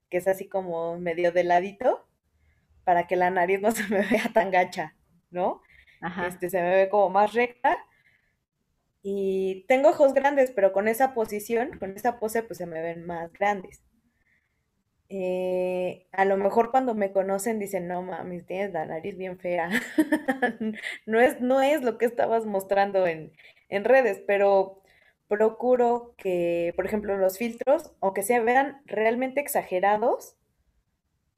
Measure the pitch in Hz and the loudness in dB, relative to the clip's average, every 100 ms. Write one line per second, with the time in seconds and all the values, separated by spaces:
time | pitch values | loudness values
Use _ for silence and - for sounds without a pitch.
0 | _ 180 185 190 196 196 185 165 170 175 | _ -2 0 -2 -4 -6 -4 -4 -6 -4
1 | 175 165 175 175 175 175 196 190 254 440 | -4 0 2 2 4 2 0 0 0 0
2 | - _ _ _ _ _ _ _ - 175 | -6 _ _ _ _ _ _ _ 0 0
3 | 175 180 180 185 175 196 208 220 202 196 | 2 0 2 2 0 2 0 -2 0 0
4 | 202 220 - - 196 185 180 190 156 - | 2 0 0 0 2 2 0 -4 -8 -12
5 | _ _ _ 175 202 381 _ _ _ _ | _ _ _ -4 -2 -4 _ _ _ _
6 | 165 175 180 180 180 180 175 190 190 208 | -10 -6 -6 -6 -4 0 2 4 4 4
7 | 190 190 208 220 240 - 285 349 - _ | 2 4 2 2 -2 -2 -2 -2 -6 _
8 | _ _ _ _ _ _ _ _ _ _ | _ _ _ _ _ _ _ _ _ _
9 | 196 202 196 190 190 190 - 262 294 330 | -8 -4 -2 0 -2 -4 2 4 6 6
10 | 277 269 277 285 254 214 190 190 214 226 | 4 6 2 4 2 4 2 4 0 2
11 | 262 254 220 208 208 226 277 - 190 196 | 2 0 -4 -6 -4 -2 -2 -6 -10 -4
12 | 247 233 220 226 226 175 170 160 165 170 | -2 -2 -2 -4 -4 -8 -8 -6 -6 -8
13 | 170 170 170 - 202 202 185 - _ _ | -8 -8 -10 -2 -2 -2 -6 -18 _ _
14 | _ _ _ _ _ _ _ _ _ _ | _ _ _ _ _ _ _ _ _ _
15 | _ 196 185 185 185 185 180 180 180 - | _ -6 -4 -2 -2 -2 -2 -2 -4 -6
16 | _ 190 196 196 196 220 233 262 262 220 | _ 0 2 2 2 2 2 0 0 -2
17 | 196 196 190 196 233 220 202 185 175 180 | 0 0 0 -2 -2 -4 -4 -6 -6 -6
18 | 185 175 180 175 - 185 202 170 156 160 | -8 -10 -10 -12 -8 -6 -4 -6 -6 -8
19 | 196 185 185 180 180 175 165 226 - - | -10 -10 -10 -8 -4 -4 -2 -4 -2 -2
20 | 302 302 285 262 240 226 220 214 - - | 0 -2 -2 -4 -4 -4 -8 -8 -10 -12
21 | - 220 262 226 247 269 269 302 247 220 | -2 4 4 2 0 2 2 2 0 -2
22 | 233 240 - 226 220 196 190 196 202 190 | -2 0 0 0 0 -4 0 0 2 2
23 | 180 160 147 - - _ _ 196 214 269 | 0 -2 -10 -20 -20 _ _ -2 4 4
24 | 233 196 - 202 202 196 190 - _ _ | 4 0 0 2 4 4 2 -6 _ _
25 | _ _ _ 208 220 226 240 247 240 240 | _ _ _ 2 2 2 2 4 4 0
26 | 240 - 190 180 170 170 170 - 190 214 | -4 -10 -4 -2 0 0 -2 -4 -4 -4
27 | 202 196 190 190 233 233 254 311 - _ | -2 0 0 0 -6 -4 0 0 -2 _
28 | 190 196 196 240 226 254 285 - - 208 | -4 -2 0 2 4 2 0 -4 -8 -2
29 | 220 240 262 262 285 196 170 180 196 214 | 0 0 -2 -4 -2 -4 -2 0 2 2
30 | 240 453 - _ _ _ _ _ _ _ | 2 -2 -6 _ _ _ _ _ _ _
31 | _ _ _ | _ _ _